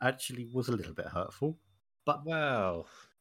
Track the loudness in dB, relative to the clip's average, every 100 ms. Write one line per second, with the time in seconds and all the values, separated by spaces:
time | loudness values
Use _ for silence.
0 | 0 0 -6 -6 -4 -2 2 0 -2 -6
1 | -4 -2 -4 -2 -2 -2 _ _ _ _
2 | 0 0 0 0 2 4 2 0 -6 -14
3 | -20 _